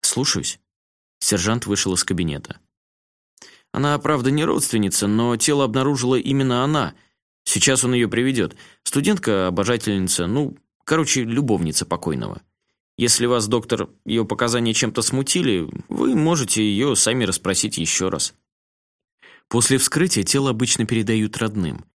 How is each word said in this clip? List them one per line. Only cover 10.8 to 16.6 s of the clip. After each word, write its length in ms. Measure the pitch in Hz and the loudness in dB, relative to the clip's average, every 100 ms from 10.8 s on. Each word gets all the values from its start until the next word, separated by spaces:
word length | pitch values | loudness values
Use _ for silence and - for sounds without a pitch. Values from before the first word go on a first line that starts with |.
короче, 400 | - 160 151 135 | -2 0 2 0
любовница 600 | 113 117 143 101 85 - - | 0 -2 0 0 0 -2 -2
покойного. 560 | 87 - 71 52 50 _ _ _ _ _ - | -4 -2 -4 -6 -10 _ _ _ _ _ -2
Если 280 | 120 - 120 | 0 2 2
вас, 220 | 120 107 | 2 2
доктор, 420 | 120 110 110 98 _ - | 0 0 -4 -4 _ -4
ее 200 | 113 110 | -2 -2
показания 480 | 101 120 120 117 | 0 0 2 0
чем-то 280 | 110 113 104 | 0 -2 -2
смутили, 680 | 110 131 135 180 156 95 80 - - | -2 -2 0 0 0 0 -2 -10 -10
вы 280 | - 262 240 | -2 0 2
можете 460 | 156 170 117 - | 2 0 -2 0